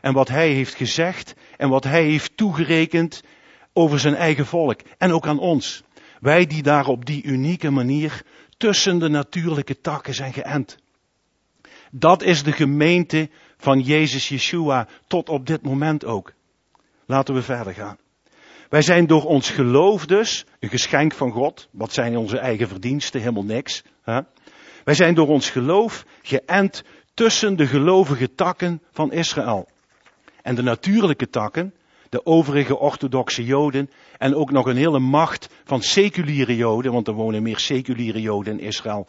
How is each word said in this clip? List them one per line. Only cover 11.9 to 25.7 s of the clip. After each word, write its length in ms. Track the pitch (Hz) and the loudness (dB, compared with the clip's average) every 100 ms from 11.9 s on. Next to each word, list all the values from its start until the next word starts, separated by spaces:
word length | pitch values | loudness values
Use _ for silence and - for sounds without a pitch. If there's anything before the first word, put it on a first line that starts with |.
Dat 320 | 131 160 180 | 2 4 6
is 200 | 185 156 | 4 2
de 100 | 147 | 0
gemeente 760 | 147 139 147 156 180 170 147 151 - _ _ | 0 0 4 4 2 2 -2 -4 -10 _ _
van 240 | 143 135 | 2 2
Jezus 480 | 131 151 156 131 - | 4 2 2 -2 -4
Yeshua 600 | 135 - 175 151 127 110 - _ | -4 -4 -2 0 -2 -2 -12 _
tot 220 | 180 156 | -4 -2
op 180 | 147 127 | -4 -2
dit 160 | 156 | -4
moment 420 | 139 135 156 151 | -2 -2 0 -2
ook. 280 | 117 104 - - _ _ _ _ _ _ - | -4 -6 -8 -20 _ _ _ _ _ _ -2
Laten 280 | 135 135 | 0 0
we 80 | 131 | -2
verder 320 | 120 120 98 | -4 -6 -8
gaan. 240 | 95 101 101 _ _ _ _ - - _ | -10 -14 -16 _ _ _ _ -20 -20 _
Wij 140 | 151 | 2
zijn 240 | 151 175 165 | 4 4 6
door 180 | 160 | 4
ons 260 | 151 143 - | 4 0 0
geloof 560 | - 123 135 190 202 156 | 0 4 4 4 2 0
dus, 380 | 202 226 - - _ | 0 0 -6 -12 _
een 80 | 110 | -8
geschenk 440 | 123 - 143 156 | -4 0 2 2
van 180 | - 127 | 0 -4
God. 380 | 113 143 - - | -2 -4 -4 -16
Wat 220 | 98 110 | -10 -6
zijn 240 | - 120 117 | -2 -2 -2
onze 220 | 107 123 | -4 -4
eigen 300 | 127 107 107 | -4 -4 -4
verdiensten? 520 | 95 120 143 - 135 | -6 -6 -4 -6 -6
Helemaal 240 | 120 107 | -4 -4
niks, 380 | 101 117 - - - _ | -4 -6 -6 -12 -14 _
hè? 180 | - 120 - _ - - - - | -6 -6 -6 _ -20 -20 -20 -6
Wij 100 | - | 0
zijn 200 | 151 170 | 4 6
door 140 | 165 147 | 6 4
ons 220 | 147 - | 2 0
geloof 540 | 131 127 | -2 2